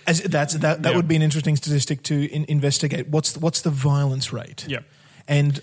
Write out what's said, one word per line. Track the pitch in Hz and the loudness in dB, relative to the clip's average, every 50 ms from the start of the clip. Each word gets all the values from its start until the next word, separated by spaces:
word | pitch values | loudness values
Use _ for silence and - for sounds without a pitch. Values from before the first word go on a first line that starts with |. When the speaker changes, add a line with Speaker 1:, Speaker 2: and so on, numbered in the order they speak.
| - | -2
Speaker 1:
As, | - 165 165 | 0 0 0
that's, | 196 190 160 147 147 143 165 | 0 0 0 0 0 0 0
that, | 156 147 151 156 160 156 | 0 0 0 0 0 0
that | 165 | 0
Speaker 2:
Yeah. | 165 | 2
Speaker 1:
would | 180 170 156 | 2 2 2
be | 165 | 2
an | 156 156 | 2 2
interesting | 151 143 160 139 160 151 | 2 2 0 0 0 0
statistic | 139 - 151 147 143 127 - 156 135 - | 0 0 0 0 0 0 0 -2 -4 -4
to | - 151 143 143 143 | -2 0 0 0 -2
in-, | - 151 151 - | -2 -4 -2 0
investigate. | 151 147 139 143 139 - - 147 - - 185 - | 0 0 2 2 0 0 0 -2 -2 -4 -4 -2
What's | 147 156 151 - | 0 0 0 0
the, | - - | -2 -2
what's | 165 165 - - | 0 0 0 0
the | - 175 | 0 0
violence | 147 135 131 147 143 143 143 139 131 135 - - | 0 0 2 2 2 2 2 0 0 -2 -4 -6
rate? | 120 117 - - - - - - | -6 -8 -10 -12 -14 -14 -10 -8
Speaker 2:
Yeah. | 135 120 - - _ _ - - - - - - | -8 -8 -8 -12 _ _ -20 -20 -20 -14 -4 0
Speaker 1:
And | 147 147 147 143 139 143 | 2 2 4 2 0 -2